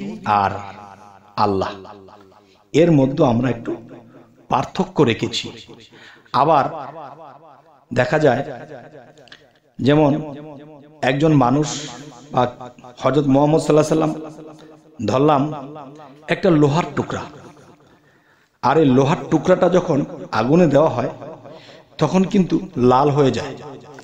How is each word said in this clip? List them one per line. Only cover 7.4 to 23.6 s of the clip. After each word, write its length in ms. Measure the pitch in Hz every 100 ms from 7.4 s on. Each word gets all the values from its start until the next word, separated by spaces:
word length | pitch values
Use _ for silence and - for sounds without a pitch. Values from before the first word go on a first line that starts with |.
| - - _ _ -
দেখা 260 | 123 123 151
যায়, 220 | 151 117 127 120 - - - 143 - - - - _ _ _ -
যেমন 320 | 120 147 151 151 156 - - - - - - _
একজন 300 | 123 139 160 147
মানুষ 300 | 123 139 151 - - - - - -
বা 120 | 131 131 - 123 - - -
হযরত 260 | 135 135 147
মুহাম্মদ 340 | 135 147 156
সাল্লাল্লাহু 280 | 143 151 151
আলাইহি 80 | 156
সাল্লাম 160 | 156 151 - - - - - - _ - 107
ধরলাম 360 | 131 147 143 147 151 135 156 135 143 - - -
একটা 220 | 170 202
লোহার 360 | 156 147 147 175
টুকরা, 300 | 131 - 117 - - - - - _ _ _ _ _ _ _ _ _
আর 120 | 120 143
এই 100 | 151
লোহার 300 | 127 139 139 -
টুকরাটা 400 | 160 185 185 180
যখন 300 | 180 175 139 151 165 -
আগুনে 360 | 107 117 170 170
দেওয়া 240 | 135 156
হয় 200 | 120 131 - - - 135 - - - _ -
তখন 240 | 156 180
কিন্তু 320 | 190 208 165 165 - -
লাল 240 | 123 127 147
হয়ে 220 | 139 139
যায়। 200 | 117 - -